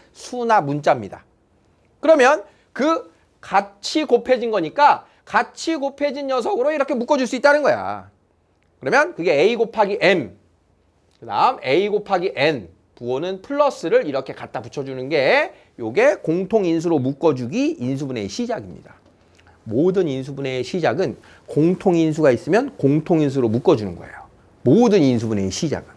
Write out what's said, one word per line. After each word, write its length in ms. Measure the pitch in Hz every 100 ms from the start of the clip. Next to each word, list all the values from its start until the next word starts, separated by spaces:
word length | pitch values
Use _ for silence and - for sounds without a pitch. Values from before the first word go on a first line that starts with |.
| _
수나 480 | - - 247 233 214
문자입니다. 640 | 143 147 165 135 95 87 _ _ _ _ _ _ _ _
그러면 440 | 294 311 254 311 - _ _
그 400 | - 294 330 - _ _ _
같이 640 | - 190 196 - - 311 294
곱해진 460 | 240 - 247 233
거니까 540 | 208 156 - 285 - - _ -
같이 500 | 208 247 - 330 320
곱해진 520 | 269 277 285 269 269
녀석으로 440 | 262 381 415 285
이렇게 220 | 311 269
묶어줄 320 | 233 240 285 247
수 100 | 254
있다는 280 | 285 294
거야. 460 | 254 113 95 104 98 _ _ _ _ _ _ _
그러면 360 | 131 247 339 -
그게 180 | 175
A 220 | 143 190 233
곱하기 420 | 226 220 196 208
M, 360 | 165 190 107 - _ _ _ _ _ _ _ _
그다음 380 | 117 104 214 262 131
A 240 | 156 208
곱하기 440 | 202 202 190 185 -
N, 340 | 151 139 85 _ _ -
부호는 460 | 120 131 180 190
플러스를 640 | - 285 285 285 165 240 170
이렇게 280 | 135 131
갖다 280 | - 120 131
붙여주는 480 | 117 - 135 131 131
게 440 | 156 135 269 339 - _ -
요게 380 | 113 120 175 -
공통 480 | - 170 185 220 180
인수로 340 | 165 170 151
묶어주기 760 | 123 143 165 131 120 208 294 -
인수분해의 500 | 123 135 139 123 101
시작입니다. 680 | - 240 220 110 - - - _ _ _ _ _ _
모든 440 | - 110 180 190 165
인수분해의 560 | 131 135 139 135 131
시작은 540 | 123 185 147 131 156 98 - - -
공통 480 | 143 165 180 196 170
인수가 360 | 160 156 151
있으면 440 | 120 - 208 269 -
공통 440 | 139 151 156 160
인수로 280 | 147 135 120
묶어주는 460 | 113 185 131 101 85
거예요. 180 | - - - _ _ _
모든 380 | 120 185 240 196
인수분해의 500 | 135 120 113 104 95
시작은. 360 | - 156 92 -